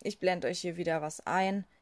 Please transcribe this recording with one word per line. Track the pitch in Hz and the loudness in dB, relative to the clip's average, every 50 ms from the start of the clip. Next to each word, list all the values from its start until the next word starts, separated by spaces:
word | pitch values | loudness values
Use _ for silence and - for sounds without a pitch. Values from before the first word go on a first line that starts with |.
Ich | - - 202 - | -6 -6 -4 0
blende | - 185 180 180 - 131 | 2 2 2 2 2 -2
euch | 175 175 | -2 -2
hier | - 180 165 | -4 -4 -4
wieder | 170 175 170 160 160 151 | -2 0 0 0 0 0
was | 156 - - - | -4 -6 -6 -2
ein. | - 170 185 190 190 196 202 185 - _ _ | 0 2 2 4 2 2 0 -2 -6 _ _